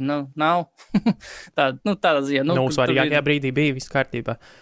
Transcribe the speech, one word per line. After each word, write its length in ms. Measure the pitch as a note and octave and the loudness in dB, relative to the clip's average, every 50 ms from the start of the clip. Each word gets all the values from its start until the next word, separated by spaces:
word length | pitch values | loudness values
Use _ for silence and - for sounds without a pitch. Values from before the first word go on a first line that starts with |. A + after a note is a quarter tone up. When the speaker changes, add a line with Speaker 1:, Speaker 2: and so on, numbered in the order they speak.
Speaker 1:
nu, 160 | C3 C#3 D3 D3 C#3 C3+ - | -2 -2 -4 -4 -6 -8 -4
nav. 320 | D#3 D3+ D#3+ F3 F3 D#3+ _ _ _ - - | 0 0 2 2 0 -2 _ _ _ -16 -2
<laughs> 140 | - G3+ - A#3 - - - - - - - - - | -2 0 0 0 -2 -2 -6 -20 -18 -18 -18 -8 -2
Tā, 160 | - C#3+ C3+ C3 C3+ - G#3 | 0 0 0 0 -2 -4 -4
nu, 60 | G3 | -2
tādā 240 | - - F3 D#3 C#3+ | 2 2 2 2 2
ziņā, 240 | C#3 C#3 C#3+ C3+ C3+ | 0 0 0 0 2
nu, 140 | D#3+ E3+ C3 | 2 2 2
Speaker 2:
Nu, 80 | C3 C3 | 0 0
Speaker 1:
tur, 80 | - | 2
Speaker 2:
svarīgākajā 380 | C3+ B2+ B2+ B2+ C3 C3 D3 D3+ | 0 2 2 2 2 2 2 2
Speaker 1:
tur 80 | D3 | 0
ir 60 | C#3 D3 | 2 2
Speaker 2:
brīdī 240 | D3 C#3+ C#3 C3 B2+ | 0 0 0 -2 0
bija 220 | D3 D3+ D3 C3 B2+ | 2 0 0 0 -2
viss 100 | - - - | -8 -4 -2
kārtībā. 420 | C#3 C3 - - A#2+ A2+ - A2+ - - - - - | -2 -2 -2 -4 -6 -6 -6 -8 -8 -12 -20 -20 -18